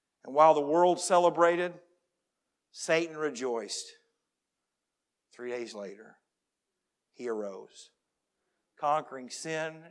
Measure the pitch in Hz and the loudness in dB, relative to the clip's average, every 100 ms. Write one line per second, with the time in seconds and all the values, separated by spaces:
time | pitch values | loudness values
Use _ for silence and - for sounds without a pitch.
0 | _ _ - 135 156 151 143 160 180 175 | _ _ -4 6 6 6 4 4 4 2
1 | - 180 175 165 170 175 180 165 _ _ | 2 4 4 4 4 2 -2 -8 _ _
2 | _ _ _ _ _ _ _ - - 165 | _ _ _ _ _ _ _ -14 -2 0
3 | 170 156 151 123 127 117 104 - - - | 0 -4 -6 -4 -4 -4 -6 -10 -12 -20
4 | _ _ _ _ _ _ _ _ _ _ | _ _ _ _ _ _ _ _ _ _
5 | _ _ _ - 123 123 113 107 101 101 | _ _ _ -14 -10 -8 -10 -12 -14 -16
6 | 110 _ _ _ _ _ _ _ _ _ | -20 _ _ _ _ _ _ _ _ _
7 | _ - 123 110 101 95 - - - _ | _ -12 -8 -6 -8 -12 -18 -20 -20 _
8 | _ _ _ _ _ _ _ _ 147 151 | _ _ _ _ _ _ _ _ -2 -2
9 | 139 131 127 - 160 160 160 160 165 | -4 -12 -14 -12 -8 -6 -6 -10 -18